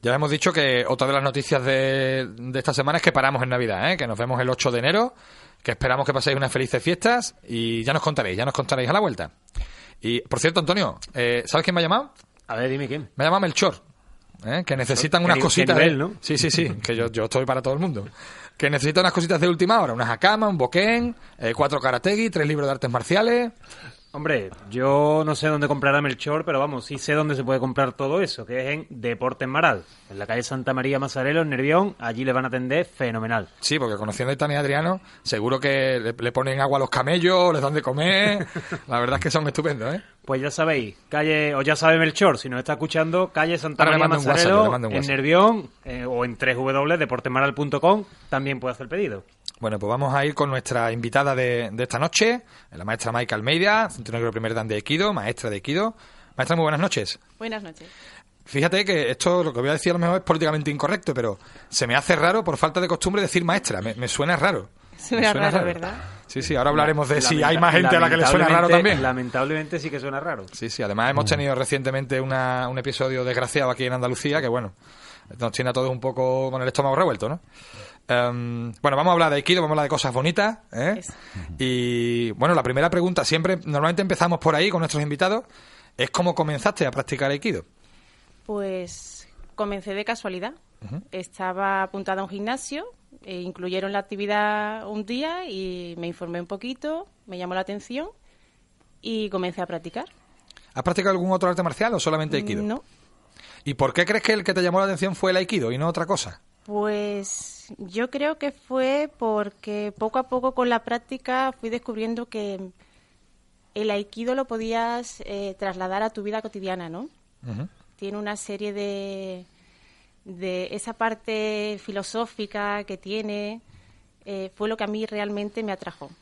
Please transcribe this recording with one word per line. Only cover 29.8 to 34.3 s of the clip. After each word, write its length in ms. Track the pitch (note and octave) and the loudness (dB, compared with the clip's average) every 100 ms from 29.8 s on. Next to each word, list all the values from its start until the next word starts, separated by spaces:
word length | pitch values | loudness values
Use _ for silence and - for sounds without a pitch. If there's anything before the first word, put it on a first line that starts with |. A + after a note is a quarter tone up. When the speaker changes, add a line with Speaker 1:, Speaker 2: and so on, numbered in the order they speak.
| - - _ | -4 -20 _
Speaker 2:
en 120 | G2 | -12
la 60 | G2+ | -4
calle 160 | A#2 | -4
Santa 280 | A#2+ C3 B2+ | -2 -4 -2
María 280 | C3 C3 C#3 | -2 0 0
Mazarelo, 420 | C#3 C#3 C3 D#3 | -2 -2 0 2
en 60 | D#3+ | 0
Nervión. 460 | C3 C3+ E3 G3+ - | 0 2 4 2 -2
Allí 260 | A#2 A2+ | -8 -4
le 80 | C3 | 0
van 120 | B2+ | 0
a 20 | C3 | 0
atender 380 | B2+ B2+ D3 F3 | -4 0 0 -2
fenomenal. 600 | - B2+ A2+ A2 A2+ F#2+ _ | -4 -4 -2 -2 -2 -4 _
Speaker 1:
Sí, 180 | - D3+ | -2 0
porque 200 | B2 G#2 | 0 -2
conociendo 360 | G#2+ G2+ B2+ | -4 -2 -2